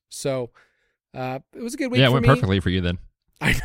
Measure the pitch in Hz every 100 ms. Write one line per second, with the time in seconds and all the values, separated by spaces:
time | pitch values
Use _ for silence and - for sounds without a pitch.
0 | _ - 143 131 117 _ _ _ _ _
1 | _ 131 127 131 - - 240 254 262 247
2 | 220 233 233 247 98 98 90 92 87 92
3 | - _ _ - 151 123